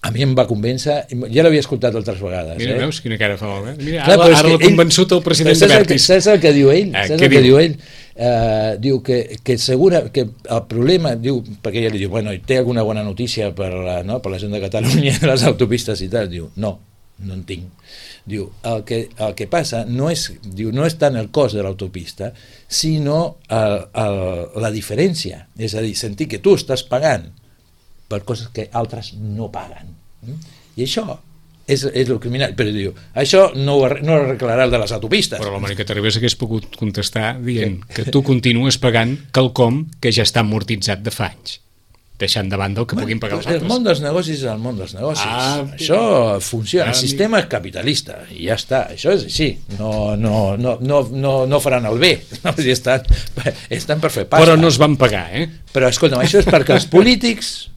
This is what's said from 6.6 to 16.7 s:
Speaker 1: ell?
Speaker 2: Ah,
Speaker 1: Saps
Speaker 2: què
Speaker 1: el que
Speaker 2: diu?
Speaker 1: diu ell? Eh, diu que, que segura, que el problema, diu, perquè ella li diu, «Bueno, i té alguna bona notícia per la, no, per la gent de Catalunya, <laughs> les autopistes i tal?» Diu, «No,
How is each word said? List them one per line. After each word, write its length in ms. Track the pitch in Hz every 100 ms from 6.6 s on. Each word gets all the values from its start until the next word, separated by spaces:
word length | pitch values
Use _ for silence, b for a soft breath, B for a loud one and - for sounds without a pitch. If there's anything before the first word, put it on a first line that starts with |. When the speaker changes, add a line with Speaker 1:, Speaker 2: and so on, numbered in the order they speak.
| 139
Speaker 1:
ell? 220 | 156 202
Speaker 2:
Ah, 120 | 107 98
Speaker 1:
Saps 140 | 156
Speaker 2:
què 20 |
Speaker 1:
el 60 | 135
que 100 | 135
Speaker 2:
diu? 20 |
Speaker 1:
diu 160 | 127 139
ell? 200 | 165 147 B B B
Eh, 600 | - 120 117 113 110 110 101
diu 220 | 123 135
que, 160 | 131 123 110 -
que 140 | - 120
segura, 460 | - 127 185 175 113
que 80 | - 117
el 360 | - - 117 113
problema, 460 | 110 127 180 160 117
diu, 240 | 117 131 104 101
perquè 180 | 110 107
ella 140 | 113 107
li 20 |
diu, 60 | 98
«Bueno, 220 | 104 104
i 60 | 95
té 140 | - 131
alguna 220 | 123 120
bona 180 | 107 107
notícia 460 | 104 98 120 - 104
per 180 | 87 95
la, 300 | 92 90 90
no, 160 | 90 123
per 120 | 98
la 60 | 92
gent 140 | 104
de 80 | 104
Catalunya, 560 | 95 113 117 143 143 135
<laughs> 100 | 156
les 100 | 131
autopistes 580 | 123 - 120 120 - 107
i 60 | 110
tal?» 160 | 113 101
Diu, 220 | 87 78 87
«No, 220 | 107